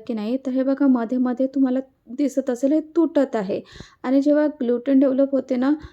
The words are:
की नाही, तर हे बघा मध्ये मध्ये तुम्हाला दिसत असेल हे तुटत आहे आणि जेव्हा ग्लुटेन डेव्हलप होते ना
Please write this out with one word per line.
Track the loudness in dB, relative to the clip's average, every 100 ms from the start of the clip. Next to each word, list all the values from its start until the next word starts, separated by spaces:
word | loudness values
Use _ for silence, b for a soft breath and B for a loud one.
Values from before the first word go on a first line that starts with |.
| -6
की |
नाही, | -6 -4 -6
तर | -4
हे | -2
बघा | -2 2 2
मध्ये | 2 0 -2
मध्ये | -2 -2 -2
तुम्हाला | 0 0 0 -6 _ -12
दिसत | -4 -2 -2 -4
असेल | -2 0
हे | 0
तुटत | 0 0 0 2 0 -2
आहे | -4 -6 -8 B B B
आणि | -2 2
जेव्हा | 4 2 2
ग्लुटेन | -2 -2 -2 2 4
डेव्हलप | 4 2 0
होते | 0 -2 -2
ना | 0 -2 B